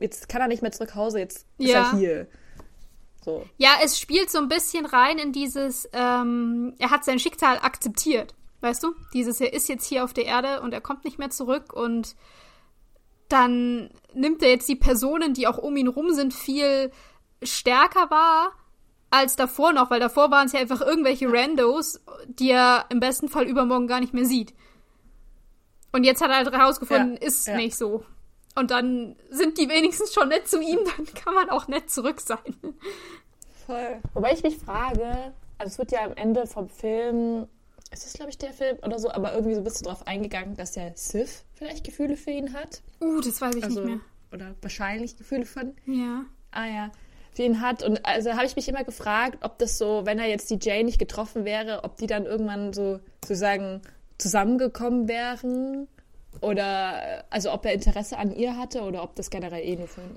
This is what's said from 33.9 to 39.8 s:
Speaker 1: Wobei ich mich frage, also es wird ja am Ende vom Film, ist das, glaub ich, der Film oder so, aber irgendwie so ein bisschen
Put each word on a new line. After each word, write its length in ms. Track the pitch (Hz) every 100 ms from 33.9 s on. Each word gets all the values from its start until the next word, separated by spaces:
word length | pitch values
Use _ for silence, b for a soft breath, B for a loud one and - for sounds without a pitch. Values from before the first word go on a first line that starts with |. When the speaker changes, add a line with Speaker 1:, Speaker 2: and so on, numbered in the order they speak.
| 226 -
Speaker 1:
Wobei 180 | 214 226
ich 100 | 330
mich 140 | 311 311
frage, 760 | - 208 254 220 233 254 262 - - -
also 140 | 202
es 60 | -
wird 140 | 254
ja 120 | 240 214
am 80 |
Ende 320 | - 220 233 226
vom 220 | 214 180
Film, 800 | - 220 226 240 233 233 226 226 _ _ _ -
ist 120 | - -
das, 80 |
glaub 140 | - 285
ich, 100 | -
der 140 | 269
Film 260 | 262 269 247
oder 160 | 208 226
so, 100 | 233
aber 200 | 208 196
irgendwie 200 | 226 220 214
so 60 |
ein 20 |
bisschen 220 | 208 -